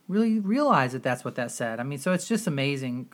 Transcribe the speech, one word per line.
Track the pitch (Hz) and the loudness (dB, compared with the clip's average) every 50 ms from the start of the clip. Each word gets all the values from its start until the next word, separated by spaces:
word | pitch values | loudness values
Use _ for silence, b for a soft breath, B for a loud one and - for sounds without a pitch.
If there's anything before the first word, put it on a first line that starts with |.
| _ | _
really | - 180 214 226 226 220 220 | -2 0 2 2 4 2 2
realized | 202 190 220 277 302 285 214 147 131 123 123 | 2 0 2 2 4 6 6 6 4 2 0
that | 131 | -2
that's | - 135 123 123 - | 0 0 -2 -2 -4
what | 127 - | -6 -4
that | - 120 120 | -4 -6 -6
said." | - - 135 113 113 113 | -4 -4 -4 -4 -4 -4
I | 120 | -4
mean, | 139 143 | -6 -6
so | 139 139 185 185 | -4 -2 0 0
it's | 175 - | 0 0
just | - 226 214 - | -2 -2 -2 0
amazing | 180 147 139 135 139 143 135 135 127 120 127 123 - | -2 -2 0 0 0 0 -2 -4 -4 -6 -6 -8 -10